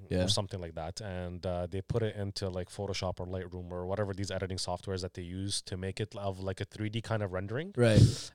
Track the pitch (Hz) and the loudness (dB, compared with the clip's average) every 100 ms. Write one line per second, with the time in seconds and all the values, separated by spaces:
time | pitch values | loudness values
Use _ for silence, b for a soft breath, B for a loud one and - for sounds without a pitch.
0 | - 90 92 107 95 95 85 80 80 - | 0 2 4 2 0 -4 -6 -6 -6 -6
1 | 107 90 90 87 92 87 87 95 - 117 | -6 -6 -6 -4 -2 -2 -2 -4 -2 0
2 | 110 101 98 - 98 90 90 - 98 92 | 0 0 -4 -2 -4 -4 -6 -4 -4 -2
3 | 92 90 90 92 90 90 87 90 90 98 | -2 -4 -4 -4 -6 -8 -6 -6 -2 0
4 | 101 95 95 95 95 92 - 90 - 92 | 0 -2 -4 -2 -2 -2 -2 -4 -2 -4
5 | 92 - 87 92 98 95 - 92 95 - | -4 -6 -6 -4 -2 -4 -4 -4 -4 -2
6 | 107 104 101 92 95 95 98 - 107 113 | -4 -4 -4 -2 -4 -4 -6 -4 -4 -2
7 | - 110 101 92 98 113 180 160 117 107 | -2 0 0 -2 -2 -4 -2 4 8 10
8 | 123 - - | 10 8 -6